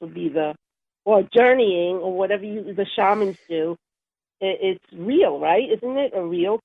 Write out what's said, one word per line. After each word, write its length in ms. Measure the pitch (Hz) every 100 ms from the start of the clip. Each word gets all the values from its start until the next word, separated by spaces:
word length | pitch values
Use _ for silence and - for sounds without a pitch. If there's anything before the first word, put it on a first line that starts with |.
would 100 | 165
be 160 | 165 170
the, 260 | 147 151 151 _ _ _ _ -
or 160 | 208 196
journeying, 640 | 233 247 254 220 180 175 185
or 160 | 180 185
whatever 280 | 190 202
you, 300 | 208 214 202
the 120 | 190 196
shamans 440 | - 196 208 196 175 -
do. 280 | 165 160 170 _ _ _ _ _ -
It, 160 | 190 190
it's 300 | 190 185 _
real, 460 | 175 185 294 220 143
right? 260 | 151 185 254
Isn't 280 | 220 247 262
it 140 | 277
a 100 | 196
real 360 | 170 175 180 220